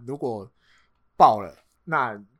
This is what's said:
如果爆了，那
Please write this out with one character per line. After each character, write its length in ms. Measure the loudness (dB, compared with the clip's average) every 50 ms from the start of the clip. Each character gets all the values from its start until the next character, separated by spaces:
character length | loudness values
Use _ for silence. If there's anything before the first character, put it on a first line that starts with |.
| -14
如 100 | -14 -12
果 340 | -8 -8 -8 -8 -8 -12 -16 _ _ _ _ _ _ _ _ _ _ _ _ _
爆 240 | 4 6 6 6 2
了， 120 | -4 -10 -14 _ _ _ _ _ -10
那 340 | -4 -4 -4 -4 -4 -8 -12 -18 _ _